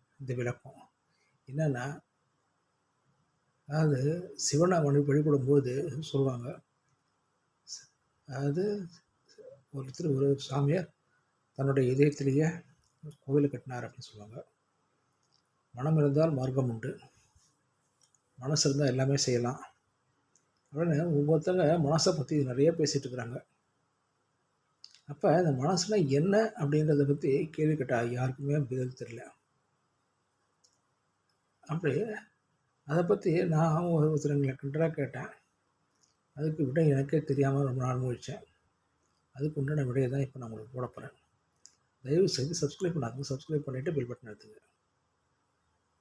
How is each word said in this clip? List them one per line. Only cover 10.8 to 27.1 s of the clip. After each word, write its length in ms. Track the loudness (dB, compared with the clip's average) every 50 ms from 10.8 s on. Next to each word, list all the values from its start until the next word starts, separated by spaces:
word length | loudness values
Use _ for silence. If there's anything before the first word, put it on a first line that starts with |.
| -2 -6 _ _ _ _ _ _ _ _ _ _ _ _ _ -2
தன்னுடைய 340 | -2 0 2 2 2 4 4
இதயத்திலேயே 540 | 4 4 4 4 2 0 2 2 4 2 2 0 -6 -12 _ _ _ _ _ _ _ -20 -20 -20 _ _
கோவிலை 240 | 0 2 2 2 2
கட்டினார் 340 | 0 -6 -10 -10 -10 -10 -10
அப்படின்னு 220 | -12 -14 -18 -20 -20
சொல்லுவாங்க. 300 | -18 -20 -20 -18 -18 -18 -20 _ _ _ _ _ _ _ _ _ _ _ _ _ _ _ _ _ _ _ _ _ _ _ _ _ -10
"மனம் 220 | -6 0 2 4 4
இருந்தால் 340 | 4 4 4 4 4 2 2 0
மார்க்கம் 320 | -2 -2 0 0 0 0
உண்டு, 180 | -2 -4 -6 -8 -10 -12 -16 -20 _ _ _ _ _ _ _ _ _ _ _ _ _ _ _ _ _ _ _ _ _ _ _ _ _ -10
மனசு 220 | -4 -2 0 2 2 2
இருந்தா 180 | 2 2 2 2
எல்லாமே 240 | 2 2 2 2 2 0 2
செய்யலாம்" 340 | 0 0 0 0 -2 -4 -8 -12 -18 _ _ _ _ _ _ _ _ _ _ _ _ _ _ _ _ _ _ _ _
அப்படின்னு 260 | -4 -2 0 2 2 2 2 2 2 2
ஒவ்வொருத்தங்க 460 | 4 4 2 2 2 2 2 4 4 4 4 4 2
மனசை 240 | 2 2 2 2 2 0 0
பத்தி 180 | -2 -2 0 0 0 0
நிறைய 200 | 0 2 4 4 4 2
பேசிட்டு 260 | 0 0 0 -2 -4
இருக்கிறாங்க. 340 | -6 -8 -10 -8 -8 -10 -12 -14 _ _ _ _ _ _ _ _ _ _ _ _ _ _ _ _ _ _ _ _ _ _ _ _ _ _ _ -20 -20 -20 -20 _ -16
அப்ப 200 | -6 -2 2 2 4 4
இந்த 120 | 4 2 0 0
மனசுனா 340 | 0 0 0 0 0 0 0 0 2 2 2 2
என்ன 160 | 2 2 2 2 2 0 -2 -4
அப்படின்றத 440 | -2 0 2 2 2 2 4 4 4 2